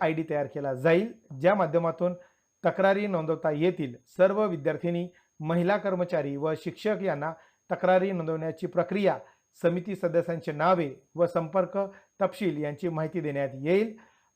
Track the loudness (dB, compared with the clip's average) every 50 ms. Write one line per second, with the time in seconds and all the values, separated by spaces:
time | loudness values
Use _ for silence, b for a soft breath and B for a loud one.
0 | 0 0 0 -2 -2 -2 -2 -2 -2 -4 -6 -6 -4 -4 -2 0 4 4 4 4
1 | 2 0 -6 -14 _ -18 -6 2 4 4 4 4 4 2 2 2 2 0 0 0
2 | -2 -2 -2 -4 b b b b b b _ _ -2 0 2 4 4 4 4 2
3 | 0 0 -2 -2 0 -2 -2 0 0 -2 0 2 2 2 2 0 -4 -6 -8 -12
4 | _ _ 2 4 4 4 4 2 0 0 -2 -2 -2 -2 -2 -2 -2 -2 -2 -2
5 | -4 -6 b b b b _ -8 -4 0 0 2 2 2 2 0 0 -2 -2 -2
6 | -2 0 -2 -2 -2 -2 -4 -2 -2 -2 -2 -4 -6 -8 -8 -4 -2 -2 -2 0
7 | -2 -2 -2 -2 -4 -6 -8 b b b b b _ -6 -4 0 4 4 4 4
8 | 4 2 0 -2 -2 -2 -4 -2 -4 -6 -6 -6 -8 -2 0 -2 0 0 0 2
9 | 2 2 2 0 b b b b b _ _ -2 0 0 0 0 -2 -6 -4 -4
10 | -2 0 2 2 0 0 -2 -4 -6 -6 -2 0 2 4 4 2 0 -2 -6 -10
11 | _ _ -2 0 0 0 2 -2 -2 0 0 -2 -2 0 -2 -4 -4 -4 -8 B
12 | B B _ -2 -2 -2 -2 -2 -2 -2 -2 -2 -4 -6 -4 -4 -4 -4 -2 -2
13 | -4 -4 -4 -4 -4 -2 -2 -2 -4 -4 -4 -4 0 2 2 2 2 0 -4 B
14 | B B B B B B B